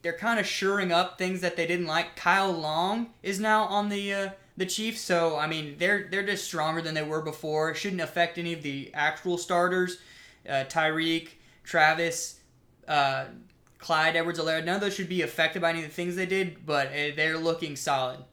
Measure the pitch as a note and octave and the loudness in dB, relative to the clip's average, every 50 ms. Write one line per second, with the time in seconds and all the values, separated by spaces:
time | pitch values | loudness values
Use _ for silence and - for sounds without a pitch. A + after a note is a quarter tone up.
0 | - E3+ E3 - G3+ A#3 A#3 G#3+ G3+ - - - F#3+ G3 G3+ G3+ F#3 F3+ E3+ F3 | -6 -6 -4 -2 0 0 2 2 0 -2 -2 0 0 2 2 2 2 4 4 2
1 | F#3 - - - F#3 F#3 F#3+ F3+ F3+ F3 F3 E3+ E3 E3 F3 F3 F3 D#3 D#3 E3+ | 2 2 -2 -4 -2 -2 -2 0 -2 -2 0 0 0 0 0 0 0 0 0 0
2 | E3+ - - - - F3 F#3 G3 G3 G3 E3+ D#3+ D#3 D3+ D#3 E3 F3+ G3 G#3+ A#3 | -2 -2 -6 0 2 4 4 4 4 2 0 0 -2 -2 0 0 0 0 0 -2
3 | A#3 - - _ - F#3+ G3 F#3+ A3 G#3+ G#3+ G#3+ G#3 F3+ G3 G#3 G#3 G#3 G3+ G3+ | -4 -6 -8 _ -6 -4 -2 0 2 4 4 4 4 2 2 0 0 0 -2 -2
4 | G3+ G3+ G3 G3 G3 F#3+ F#3+ - - _ _ F3+ F#3+ F#3 - G#3+ A3 A3+ A3+ - | -2 -2 -2 -2 -2 -4 -6 -10 -18 _ _ -4 -4 -2 -2 -2 -4 -4 -4 -4
5 | - - F3 E3+ E3 D#3+ D#3 D3 D3+ D#3+ D#3+ D#3 D3+ D3 C#3+ D#3 F3 G3 G#3 F#3+ | -2 0 2 4 4 2 2 0 0 -2 -2 -4 -6 -6 -4 0 2 2 2 0
6 | - D3 F#3 G3 G3 G#3 G3 - - - F3 D#3+ D#3 D#3+ D#3+ E3 E3 D#3 D#3+ D#3 | 0 -2 -2 -2 -2 -2 -2 -4 -4 -4 -2 0 0 0 0 -2 -2 -2 -2 -2
7 | D3+ D3+ D#3 D#3+ D#3+ D#3 D3 - - D#3 D3+ D#3 D#3 D#3+ D#3 - - G3 F#3 F3 | -2 -2 -2 -4 -4 -6 -8 -6 -4 -2 0 2 2 0 0 -2 -4 -2 -2 -2
8 | D#3+ D3+ - F3 E3+ E3+ - F3 E3+ E3+ E3 D3+ C#3+ C#3+ C#3 C#3 C3+ - - D3+ | -4 0 2 2 2 2 0 -4 -4 -4 -4 -4 -6 -6 -6 -6 -8 -8 -2 0
9 | D3 D#3 D#3 - - F3+ F3 F3 - - F3+ F3 F3+ F3 F3+ F3+ F3+ F3+ F3+ - | 0 0 0 -2 -2 -2 -2 -2 0 0 2 4 4 4 4 2 2 0 -2 -8
10 | - - - - - - - _ - - C#3 C3+ C3+ - - E3 D#3 D#3 D#3 D#3+ | -14 -20 -20 -20 -20 -20 -20 _ -8 -4 -2 -2 -2 0 0 2 2 2 2 0
11 | D#3+ E3 E3 E3 E3 - - - - - - _ - - - E3 D3+ D#3 E3 E3+ | 2 2 0 0 -2 -6 -14 -20 -20 -20 -20 _ -8 0 4 6 6 6 6 4
12 | E3+ E3 E3 - - - - - _ _ _ _ _ _ _ _ - - D3+ C#3+ | 2 0 0 -2 -6 -8 -10 -16 _ _ _ _ _ _ _ _ -6 0 2 4
13 | C#3 C3+ C3+ C3+ C3+ - - - - - _ _ _ _ _ - - - D#3+ D#3 | 4 4 2 -2 -4 -8 -12 -18 -20 -20 _ _ _ _ _ -10 -2 0 2 4
14 | D#3+ E3 E3 E3 E3 F3 D#3+ E3 D#3 D#3+ D#3+ E3 D#3+ E3+ F#3+ G3+ G#3 G3 G3 G3+ | 4 4 4 2 2 0 0 0 0 0 0 0 0 0 0 0 0 -2 -2 -4
15 | F3+ E3 F#3 F3 D#3 D3+ - - D#3+ D#3+ - F#3 E3 E3 E3 E3 D#3+ D3+ - F3+ | -4 -2 -2 -2 -2 0 0 0 0 0 2 0 0 0 0 -2 -4 -6 -6 -6
16 | F3 F3+ F3 F#3 F#3 F3 F#3+ F#3+ F#3+ E3+ D3+ - - D3+ D3 C#3+ C3+ C3 C#3 D3 | -4 -4 -2 -2 -2 0 0 0 0 -2 -6 -8 -6 -2 0 0 0 -2 -2 -2
17 | D3 D3 C#3+ D#3 D#3 D#3+ D#3+ E3 E3 E3 E3 E3 E3 D3+ C#3+ - - D3 C#3 C3 | -2 -2 0 0 0 0 0 0 0 0 0 -2 -4 -6 -8 -4 -2 0 0 0
18 | B2+ B2+ B2+ B2+ C3 - | 0 -2 -6 -8 -14 -20